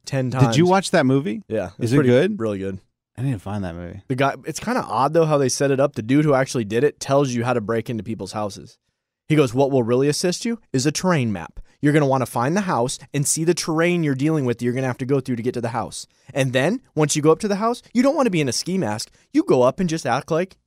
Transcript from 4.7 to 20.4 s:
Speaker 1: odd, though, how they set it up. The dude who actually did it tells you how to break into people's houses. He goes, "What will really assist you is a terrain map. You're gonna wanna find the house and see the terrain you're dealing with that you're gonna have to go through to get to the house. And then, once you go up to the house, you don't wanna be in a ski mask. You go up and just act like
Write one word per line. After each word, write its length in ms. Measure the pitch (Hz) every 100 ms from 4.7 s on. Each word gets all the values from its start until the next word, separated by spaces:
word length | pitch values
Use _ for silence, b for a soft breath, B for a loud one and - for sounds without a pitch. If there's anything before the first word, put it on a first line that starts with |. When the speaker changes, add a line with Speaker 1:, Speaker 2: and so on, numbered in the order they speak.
| 247
Speaker 1:
odd, 320 | - 110 139
though, 120 | 165 160
how 120 | 147
they 120 | 131
set 200 | - 139
it 80 | 131
up. 160 | 143 -
The 60 |
dude 240 | 107 143 151
who 80 |
actually 300 | 131 135 131 104
did 180 | 113
it 160 | 143 -
tells 320 | - 139 139
you 120 | 120 117
how 80 |
to 80 | 120
break 280 | 104 117 110
into 140 | 113
people's 280 | 101 104 95
houses. 440 | 110 104 90 - _ _ _ _ _ -
He 60 | 151
goes, 160 | 131
"What 180 | 120 139
will 120 | 135
really 260 | 113 123 143
assist 340 | 147 185 170
you 160 | 233 233 _
is 120 | 135 147
a 60 |
terrain 400 | 147 185 165 117
map. 280 | 95 82 - - -
You're 120 | 143
gonna 120 | 151 143
wanna 200 | 131 120
find 300 | 120 123 185
the 60 |
house 380 | 190 135 123 - b
and 120 | 143 139
see 160 | -
the 100 | 160 175
terrain 480 | - 160 170 175
you're 100 | 151 131
dealing 300 | 147 156 127
with 140 | 117
that 60 | 120
you're 80 |
gonna 140 | 123 131
have 100 | 120
to 60 | 127
go 140 | 139
through 180 | 131 117
to 40 |
get 100 | 117 120
to 60 |
the 80 | 113
house. 360 | 117 104 - - b b
And 200 | 143 135
then, 280 | 127 147 254 _ -
once 200 | 151 156
you 60 |
go 100 | 151
up 80 | 160
to 80 | 208
the 80 | 196
house, 260 | 226 240 b
you 100 | 226
don't 120 | 269 311
wanna 140 | 247
be 120 | 170
in 80 | 139
a 40 |
ski 240 | - - 185
mask. 320 | 120 107 - _ _
You 100 | 285
go 180 | 370 135
up 160 | 123 -
and 100 | 180
just 160 | 160 135
act 240 | 123 -
like 260 | 165